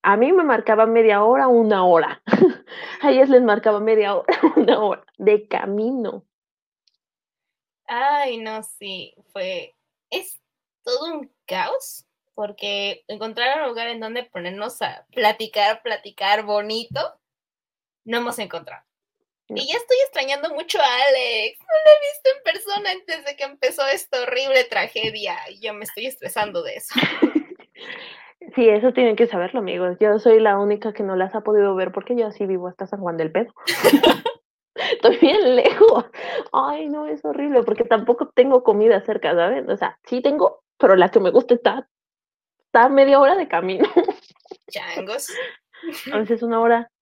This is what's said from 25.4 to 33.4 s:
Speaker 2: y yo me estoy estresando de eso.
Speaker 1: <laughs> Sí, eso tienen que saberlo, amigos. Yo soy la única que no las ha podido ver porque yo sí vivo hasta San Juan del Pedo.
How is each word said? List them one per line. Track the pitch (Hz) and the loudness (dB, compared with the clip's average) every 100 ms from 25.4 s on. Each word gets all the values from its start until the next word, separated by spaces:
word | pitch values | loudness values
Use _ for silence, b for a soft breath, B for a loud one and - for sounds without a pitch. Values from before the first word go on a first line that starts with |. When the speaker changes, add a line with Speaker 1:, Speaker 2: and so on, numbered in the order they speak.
| 202 | -14
Speaker 2:
y | 202 | -14
yo | 214 | -14
me | 208 | -12
estoy | 208 - 247 | -14 -12 -12
estresando | - - 233 208 175 | -12 -10 -6 -6 -6
de | 147 - | -10 -12
eso. | - | -8
Speaker 1:
<laughs> | 247 - - - 302 - - _ B B B B B B _ 339 | -4 -4 -2 -2 -2 -8 -20 _ B B B B B B _ -8
Sí, | - 226 | 2 4
eso | 208 247 | 4 2
tienen | 247 240 214 | 2 0 2
que | 233 | 0
saberlo, | 175 180 262 | 0 -4 -6
amigos. | 185 175 180 180 | -6 -4 -4 0
Yo | 214 208 | 0 2
soy | 226 220 | 6 6
la | 220 202 | 6 2
única | 202 208 220 | 0 -2 -6
que | 208 | -8
no | 202 | -6
las | 185 190 | -4 -4
ha | 214 | -4
podido | 214 214 202 | 0 2 2
ver | 190 185 | 0 -4
porque | 185 - 247 | -6 -6 -4
yo | 220 | -4
sí | 202 202 | -6 -6
vivo | 185 180 | -6 -8
hasta | 180 190 | -12 -12
San | 202 | -8
Juan | 180 165 | -8 -6
del | 160 | -4
Pedo. | 175 | -4